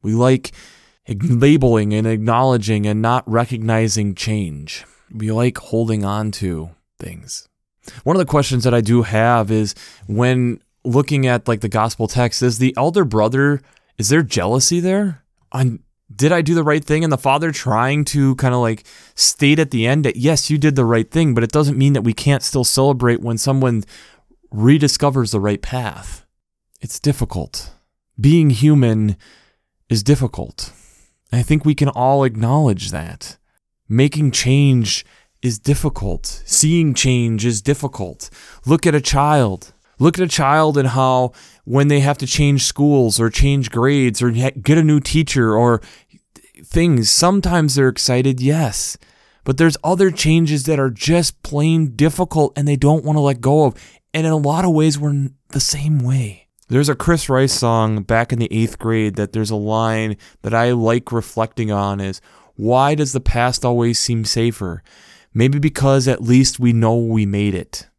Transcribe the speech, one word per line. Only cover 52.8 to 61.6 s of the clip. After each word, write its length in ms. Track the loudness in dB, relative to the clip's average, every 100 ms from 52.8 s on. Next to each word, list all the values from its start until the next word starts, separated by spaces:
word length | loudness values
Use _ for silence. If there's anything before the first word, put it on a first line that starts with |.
| 2 2
wanna 180 | 0 0
let 180 | 0 0
go 240 | 0 2
of. 100 | 2 -2 -18 _ _
And 140 | -4 -2
in 60 |
a 40 | 0
lot 300 | 0 0 2
of 60 |
ways, 260 | 2 2 0
we're 120 | -2
n-, 260 | -2 -4 _ _
the 120 | -4
same 400 | -2 -2 0 0
way. 420 | 0 0 -2 -10 _ _ _
There's 200 | 0 0
a 80 | 0
Chris 320 | 0 0 2
Rice 240 | 0 0
song 500 | 0 0 2 0 -2
back 300 | -2 -2 0
in 60 | -2
the 120 | -2
eighth 280 | -2 -2 -4
grade 380 | -4 -2 -2 -2
that 180 | -4
there's 160 | -4 -4
a 40 |
line 640 | -4 -2 -2 -2 -2 -4 -6 -12 _
that 140 | -4
I 180 | 0 0
like 400 | 2 2 0 -2
reflecting 580 | -6 -6 -6 -6 -4